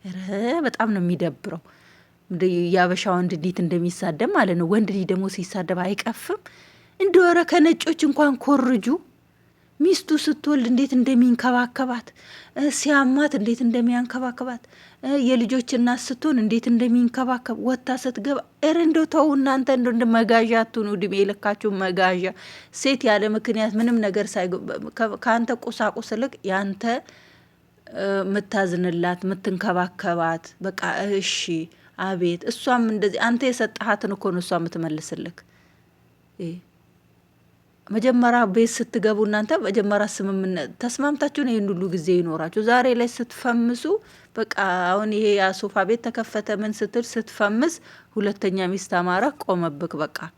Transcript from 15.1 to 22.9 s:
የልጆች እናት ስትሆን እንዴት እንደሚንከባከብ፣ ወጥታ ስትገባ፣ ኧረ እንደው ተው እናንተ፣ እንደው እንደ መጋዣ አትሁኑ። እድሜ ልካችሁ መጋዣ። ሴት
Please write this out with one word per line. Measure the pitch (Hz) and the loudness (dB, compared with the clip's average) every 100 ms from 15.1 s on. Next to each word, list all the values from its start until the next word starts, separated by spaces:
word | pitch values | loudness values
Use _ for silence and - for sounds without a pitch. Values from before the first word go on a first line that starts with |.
| 285 | 2
የልጆች | 247 254 233 262 240 | 4 4 2 0 0
እናት | 247 240 247 | 2 2 0
ስትሆን | - 254 311 262 | -4 -4 0 2
እንዴት | 214 226 233 | 2 2 2
እንደሚንከባከብ፣ | 233 240 240 240 254 254 247 247 220 | 2 4 4 4 0 -2 -2 -4 -4
ወጥታ | 220 254 - 254 | -2 -2 -4 -4
ስትገባ፣ | 262 240 214 269 - _ | -4 -4 -4 -4 -6 _
ኧረ | 302 330 | 2 4
እንደው | 330 320 311 | 4 4 2
ተው | 320 302 | 4 4
እናንተ፣ | 277 269 269 254 | 4 2 2 2
እንደው | 262 247 | 2 2
እንደ | 226 233 | 2 4
መጋዣ | 226 220 226 220 226 | 4 4 4 4 2
አትሁኑ። | 226 226 208 | 0 -2 -2
እድሜ | 202 190 196 | -2 -2 2
ልካችሁ | 202 202 208 208 214 196 | 0 0 -4 -2 -2 -2
መጋዣ። | 190 180 185 185 185 - - - - | -2 2 2 2 -4 -8 -20 -20 -18
ሴት | - 262 | -2 0